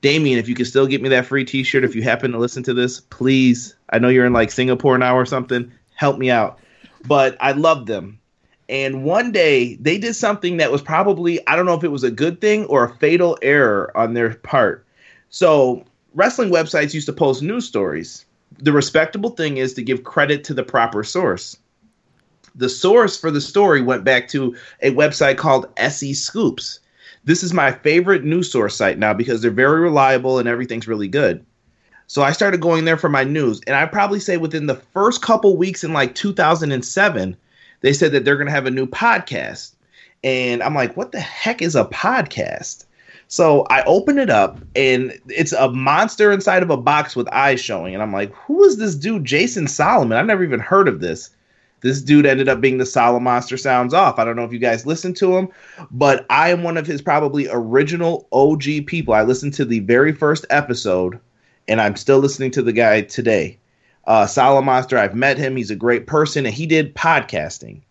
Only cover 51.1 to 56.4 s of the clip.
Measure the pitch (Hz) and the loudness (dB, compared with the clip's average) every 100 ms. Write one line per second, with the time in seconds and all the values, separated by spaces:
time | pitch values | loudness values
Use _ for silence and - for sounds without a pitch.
51.1 | 80 - _ _ _ _ _ 127 139 131 | -8 -12 _ _ _ _ _ -4 -4 4
52.1 | 147 143 135 135 120 131 131 127 131 120 | 6 6 4 2 2 2 0 -2 2 2
53.1 | 120 127 123 123 127 139 127 123 160 185 | 2 0 -2 -2 -8 0 0 2 2 2
54.1 | 117 113 117 117 117 120 113 123 165 180 | 2 -2 -2 -6 -4 -2 -2 -4 -6 -6
55.1 | 180 190 185 190 - - - 165 120 139 | -2 0 2 -2 -10 -20 -20 -16 0 2
56.1 | 135 - 143 | 2 0 2